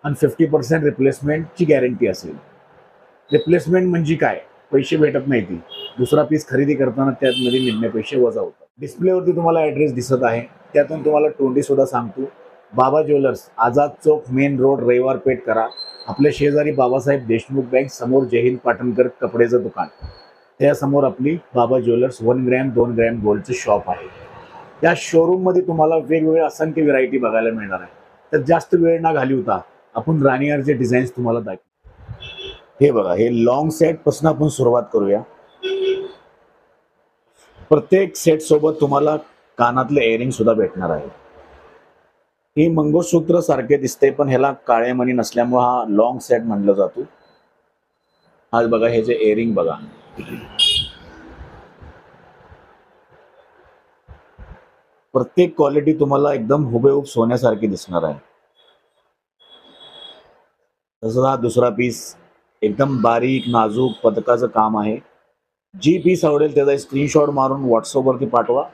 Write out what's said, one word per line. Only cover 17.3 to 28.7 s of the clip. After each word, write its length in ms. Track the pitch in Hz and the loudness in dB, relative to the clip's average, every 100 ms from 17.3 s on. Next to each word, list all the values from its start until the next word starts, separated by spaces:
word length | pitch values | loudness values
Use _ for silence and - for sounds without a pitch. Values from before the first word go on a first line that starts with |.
| 113 - 135 | -2 0 -6
बँक 280 | 123 127 135 | 0 0 -2
समोर 340 | - 120 131 | -6 0 0
जय 160 | 131 120 | 2 0
हिंद 180 | 120 123 | 0 0
पाटणकर 500 | 123 117 123 110 123 - | -2 -2 -2 0 0 0
कपड्याचं 420 | 123 117 120 120 | -6 0 2 2
दुकान, 240 | 107 95 90 _ - - - _ _ _ | -2 -8 -10 _ -20 -20 -20 _ _ _
त्यासमोर 440 | 143 143 139 139 | 0 0 0 0
आपली 320 | 135 101 135 165 - | 0 0 -4 -4 -4
बाबा 240 | 127 117 131 | -2 2 2
ज्वेलर्स 400 | 117 117 127 - | 2 2 0 0
वन 220 | 113 127 | 0 0
ग्रॅम, 240 | 127 127 135 | 0 0 0
दोन 240 | 120 120 | 0 0
ग्रॅम 240 | 117 117 117 | 0 0 0
गोल्डचं 320 | 107 101 92 123 | -2 -2 -2 -6
शॉप 340 | - 101 - | 0 -2 -2
आहे. 160 | - - - - - - - - - | -10 -10 -20 -20 -20 -20 -20 -20 -2
या 80 | 165 165 | 0 0
शोरूममध्ये 680 | - 160 165 185 185 180 | 0 2 4 2 2 0
तुम्हाला 340 | 180 160 156 165 | 0 0 2 2
वेगवेगळ्या 500 | 127 160 156 160 151 | 0 0 2 2 0
असंख्य 360 | - 160 156 | -2 -4 0
व्हरायटी 360 | 151 135 127 131 | 2 2 0 -2
बघायला 320 | 120 110 113 | 0 0 -2
मिळणार 300 | 113 101 92 | -4 -8 -10
आहे. 100 | 90 - _ _ _ | -10 -20 _ _ _
तर 100 | 156 | -4
जास्त 320 | 135 165 - | 0 -2 2